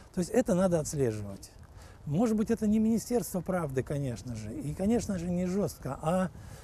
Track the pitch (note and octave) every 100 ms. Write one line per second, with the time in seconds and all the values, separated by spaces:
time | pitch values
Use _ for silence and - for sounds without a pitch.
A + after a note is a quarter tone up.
0 | - F#3 F3 B3 A#3+ F3+ F#3+ E3 C3+ D3+
1 | B2 G#2+ G2+ F#2+ - - - - - -
2 | D3+ D3+ A#3 G#3+ A3 A3+ G#3+ A3 A3 A3+
3 | - A#3+ - F3+ F#3 F3+ D#3 C3 - C#3+
4 | C3+ A2+ B2+ A2 G#2+ C#4+ D3 D3+ G3 A#3
5 | - F#3 F3 F3 F3+ G3 E3 - B2+ -
6 | D#3 F#3 F#3 - - -